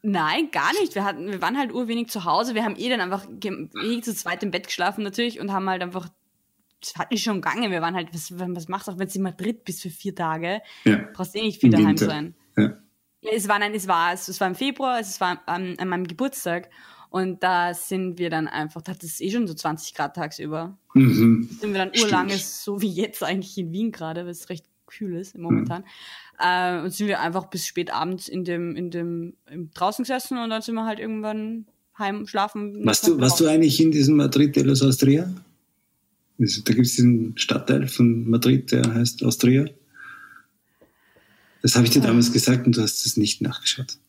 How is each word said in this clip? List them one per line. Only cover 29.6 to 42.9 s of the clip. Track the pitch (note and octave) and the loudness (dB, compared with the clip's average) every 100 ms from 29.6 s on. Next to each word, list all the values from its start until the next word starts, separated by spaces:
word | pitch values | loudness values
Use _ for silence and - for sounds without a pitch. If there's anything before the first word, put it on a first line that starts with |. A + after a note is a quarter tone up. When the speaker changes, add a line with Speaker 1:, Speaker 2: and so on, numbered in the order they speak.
| D#3+ | -14
Speaker 1:
draußen | - F3+ G#3+ | -2 -2 -2
gesessen | B3 C4+ - B3+ | -4 -4 -4 -6
und | A#3 | -4
dann | A3 | -4
sind | A3 | -4
wir | A3+ | -4
halt | A3+ G#3+ | -4 -6
irgendwann | A3 A3 G#3+ G#3+ G#3+ A3+ G#3+ _ _ _ | -6 -6 -6 -6 -6 -10 -12 _ _ _
heim | G3+ G#3 G#3 | -4 -4 -4
schlafen. | G3+ G#3 G#3 G#3 G#3 | -2 -2 -2 -8 -2
Speaker 2:
Warst | G#3 G#2+ - | 0 2 4
du, | D#3 | 4
warst | B2+ B2+ | 4 6
du | D#3+ | 6
eigentlich | D#3 D#3+ C3+ | 6 4 6
in | D#3+ | 4
diesem | D3+ C#3 D3+ | 6 6 6
Madrid | C#3 C3+ D3 | 4 4 4
de | C#3 | 4
los | C3+ C3 | 4 4
Austria? | C3+ B2+ C3+ D3 F3+ F#3 - _ _ _ _ _ _ _ _ _ | 4 4 6 4 2 -8 -14 _ _ _ _ _ _ _ _ _
Das, | A2 - | 0 0
da | - | 2
gibt's | A#2 B2 - | 4 4 6
diesen | B2 A#2 A#2 - | 6 6 2 -4
Stadtteil | - - - C#3 C3+ | -2 -2 2 0 0
von | - A#2+ A#2 A2+ | 4 4 4 2
Madrid, | A#2 B2 C3 - | 2 4 4 4
der | B2 B2 | 2 2
heißt | A#2 A#2+ - | 2 0 0
Austria. | A#2+ A2+ B2 C3 D3+ - _ - - - - - _ _ _ _ _ _ _ _ _ _ _ _ | -2 4 4 4 2 -6 _ -20 -20 -20 -20 -20 _ _ _ _ _ _ _ _ _ _ _ _
Das | B2 | 2
habe | B2 A2+ | 6 6
ich | |
dir | C#3 | 6
Speaker 1:
Ja. | A2 | 6
Speaker 2:
damals | A#2+ A#2 | 6 4
gesagt | - - B2+ - | 4 4 4 4
und | A#2 | 4
du | |
hast | G#2+ | 2